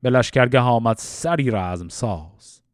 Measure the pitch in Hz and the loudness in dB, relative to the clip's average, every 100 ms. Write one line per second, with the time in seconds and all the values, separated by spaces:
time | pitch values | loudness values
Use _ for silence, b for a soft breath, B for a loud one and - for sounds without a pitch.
0 | 127 127 117 - 123 131 123 120 113 110 | 2 2 2 2 4 4 4 2 2 -2
1 | - - 165 170 131 107 92 87 87 - | -4 -6 -2 0 0 0 -2 -6 -10 -8
2 | 120 90 78 - - - _ | -6 -6 -10 -20 -20 -20 _